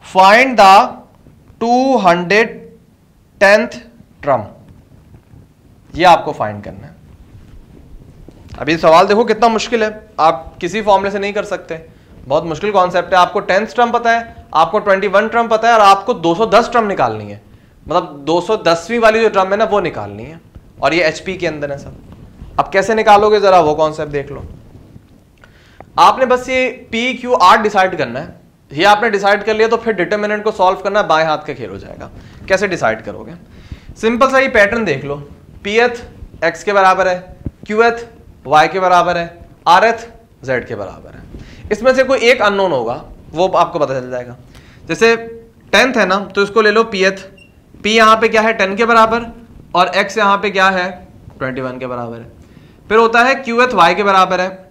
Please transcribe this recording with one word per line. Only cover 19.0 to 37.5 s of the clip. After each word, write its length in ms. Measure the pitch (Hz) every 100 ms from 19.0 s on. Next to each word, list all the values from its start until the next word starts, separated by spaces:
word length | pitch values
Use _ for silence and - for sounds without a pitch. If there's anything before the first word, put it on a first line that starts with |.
| 220 220
जो 80 | 220
टर्म 200 | 196 190
है 60 | 202
ना 80 | 208
वो 120 | 202
निकालनी 420 | 170 120 101 101
है, 140 | 127 165 _ - - -
और 120 | 135
ये 100 | 165
एचपी 340 | 160 156 - 180
के 100 | 170
अंदर 240 | 151 143
है 60 | 139
सब। 760 | - - - - - - - -
अब 100 | 143
कैसे 240 | 196 190
निकालोगे 440 | 220 214 208 214 214
जरा 180 | 196 180
वो 140 | 151
कॉन्सेप्ट 360 | 151 156 151 147
देख 180 | 143 139
लो। 140 | 135 - - - - - - _ _ _ _ - _ _ _ - -
आपने 260 | 180 220 254
बस 220 | 247 254
ये 200 | 254 254 - -
पी 220 | 226 247
Q 180 | 240 247
R 280 | 247 180 226
decide 360 | 214 208 190 170
करना 220 | 127 123
है, 240 | 170 - _ _ _
ये 120 | 139
आपने 240 | 196 208 226
decide 340 | 202 196 202
कर 100 | 196
लिया 120 | 214 220
तो 100 | 233
फिर 160 | 226
determinant 480 | 190 170 208 208 214
को 80 | 214
solve 260 | 208 185 190
करना 220 | 202 208
बाएं 220 | 175 160
हाथ 120 | 160 151
का 140 | -
खेल 160 | 123 104
हो 80 | 98
जाएगा। 320 | - - - - - - -
कैसे 200 | 190 202
decide 340 | - 117 110
करोगे? 320 | - 101 110 170 - - - - -
Simple 340 | - 220 240 262
सा 100 | 262
ये 80 | 269
pattern 360 | 220 202 233
देख 180 | 202 139
लो, 100 | 131 147 - - - -
पीएथ 800 | 202 214 240 240 - - - -
X 200 | 165 165
के 100 | -
बराबर 340 | 202 185 185 185
है, 300 | 180 - - -